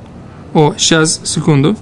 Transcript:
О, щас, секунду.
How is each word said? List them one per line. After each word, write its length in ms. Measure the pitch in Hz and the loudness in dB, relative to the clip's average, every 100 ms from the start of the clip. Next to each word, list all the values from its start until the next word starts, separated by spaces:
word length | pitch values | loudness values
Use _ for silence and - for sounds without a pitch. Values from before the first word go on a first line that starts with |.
| - - - - - | -20 -20 -20 -20 -4
О, 200 | 160 147 - | 2 2 0
щас, 440 | - 165 160 - | 0 2 2 -2
секунду. 540 | - 170 147 143 147 220 | -6 -2 2 2 2 -2